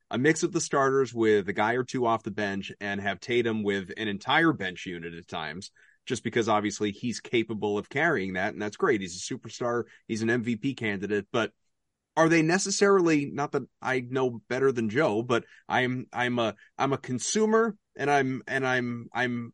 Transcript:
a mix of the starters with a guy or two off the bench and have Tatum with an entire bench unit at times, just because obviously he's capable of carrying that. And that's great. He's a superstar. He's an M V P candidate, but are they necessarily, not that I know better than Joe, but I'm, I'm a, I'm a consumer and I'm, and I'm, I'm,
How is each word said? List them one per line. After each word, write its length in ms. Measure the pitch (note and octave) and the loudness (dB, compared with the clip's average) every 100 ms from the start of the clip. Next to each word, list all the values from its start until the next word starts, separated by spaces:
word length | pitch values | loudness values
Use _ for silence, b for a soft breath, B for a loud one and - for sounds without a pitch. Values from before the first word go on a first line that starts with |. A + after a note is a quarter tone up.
| _ | _
a 100 | A#2 | 0
mix 260 | C#3 D#3+ | 2 2
of 80 | F3 | 0
the 80 | E3 | -2
starters 520 | - D3 C3+ C3+ B2 | 0 2 4 4 2
with 360 | A#2 A2 G#2 F#2+ | 2 4 4 2
a 40 | |
guy 200 | G2+ G#2+ | 0 2
or 100 | B2 | 0
two 240 | B2+ C3 A#2+ | -2 0 2
off 160 | A2+ | 0
the 80 | - | -2
bench 400 | G2+ G2+ G2 F#2 - | -4 -4 -4 -8 -8
and 200 | G2+ G2+ | -6 -4
have 180 | G2+ F#2+ | -4 -6
Tatum 460 | - A#2+ A#2 A2 | -2 0 0 0
with 260 | G#2 G2 F2+ - | 0 -2 -4 -6
an 100 | A2 | -6
entire 460 | G2 - D3 E3 | -4 0 2 4
bench 340 | D3 F#2+ F2 G2 | 2 -4 -6 -8
unit 280 | E2+ E2+ | -8 -10
at 120 | E2+ E2+ | -12 -10
times, 460 | F2+ D#2 E2 - b b b - | -8 -8 -10 -14 b b b -6
just 160 | B2 | -6
because 260 | A#2 A#2+ A2 | 0 0 4
obviously 440 | G#2+ G#2 - G#2+ | 2 2 -2 -4
he's 260 | G2+ B2 G#2 | -2 -6 -6
capable 580 | - A#2+ A2+ G#2+ G#2 G#2 | -2 0 0 -2 -2 -2
of 120 | G2 | -4
carrying 460 | C3+ E3 C3 F#2+ | -2 0 0 -2
that. 180 | F#2 G2+ | -2 -4
And 100 | - | -4
that's 140 | G#2 - | -6 -2
great. 240 | F#3+ A2 | 0 0
He's 160 | F#2 F2+ | -2 -10
a 180 | - | -10
superstar. 480 | B2+ A2+ - B2 A#2+ - b - | -10 -12 -6 -2 -2 -4 b -8
He's 160 | A2+ | -2
an 80 | A2+ | 0
M 140 | A#2+ | 2
V 100 | A2 | 0
P 200 | A2 C3+ | -2 -4
candidate, 520 | C3 A2 G2+ G2 G#2 - | -4 -4 -4 -2 -4 -2
but 180 | B2 G#2+ - _ _ _ _ _ - | -2 -2 -4 _ _ _ _ _ 2
are 120 | E3 | 6
they 140 | E3 | 6
necessarily, 880 | D#3+ F#3 G3 G3+ G3+ G3 E3+ D#3 C#3+ | 4 2 0 2 6 6 6 2 0
not 180 | - D3 | -4 -2
that 140 | C#3+ A#2+ _ | -4 -6 _
I 240 | B2 C3 B2 | -4 -2 -2
know 320 | C3 B2+ A#2 - | 0 0 -2 -6
better 220 | B2 C3+ | 2 2
than 200 | A#2+ A2 | 2 0
Joe, 340 | A2+ D#3 G#2+ | 2 2 2
but 180 | B2 A#2 b b - | 2 0 b b -4
I'm, 380 | A#2 B2+ B2+ - | 0 0 -2 -6
I'm 260 | A#2 B2 A#2+ | -4 -2 0
a, 160 | A2 - b - | 0 -4 b -4
I'm 140 | C3+ | -2
a 60 | C#3 | -2
consumer 760 | - B2+ - G#3+ G#3+ A3 A3+ G3+ _ - | -4 -6 -2 0 4 4 2 -2 _ -4
and 120 | C#3+ | 2
I'm, 360 | C#3+ C3 C3 - | 2 2 -2 -4
and 180 | C3+ | -2
I'm, 440 | C3 B2+ B2 A#2+ A#2 | 0 0 -2 -6 -6
I'm, 400 | - B2 A#2+ A#2 | -4 -2 -4 -8